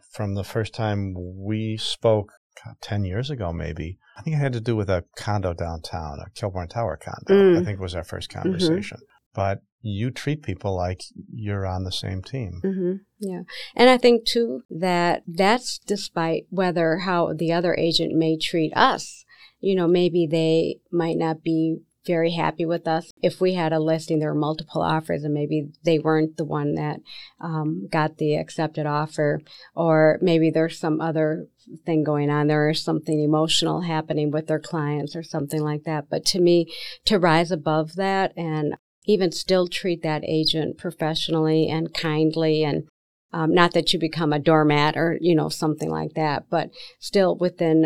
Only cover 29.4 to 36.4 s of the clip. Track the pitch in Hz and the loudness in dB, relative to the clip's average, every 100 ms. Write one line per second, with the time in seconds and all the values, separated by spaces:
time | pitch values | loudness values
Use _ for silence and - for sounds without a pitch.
29.4 | - - - - 165 156 156 156 180 165 | -6 -20 -16 -2 2 6 6 6 4 4
30.4 | 160 160 160 - 170 156 160 160 156 160 | 4 2 0 -2 -2 -2 -2 0 0 -2
31.4 | - _ - 160 - 160 147 147 147 147 | -8 _ -20 -14 -2 0 2 2 2 2
32.4 | 147 151 151 156 - 160 151 156 151 156 | 4 4 2 0 0 -2 0 0 2 2
33.4 | 160 - 165 156 175 160 156 151 151 151 | 2 2 2 -2 -2 -4 -2 -2 0 -2
34.4 | 156 156 156 170 147 147 147 170 160 160 | -2 -4 -2 -4 -2 -2 -6 -10 -8 -6
35.4 | 143 156 151 151 156 156 147 - - 190 | -4 -4 -2 -4 -4 -6 -4 -4 -2 2